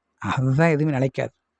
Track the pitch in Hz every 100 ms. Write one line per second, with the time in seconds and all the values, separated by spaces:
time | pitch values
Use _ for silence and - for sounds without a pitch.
0 | _ - 101 135 131 135 165 147 156 131
1 | 135 - 123 _ _ _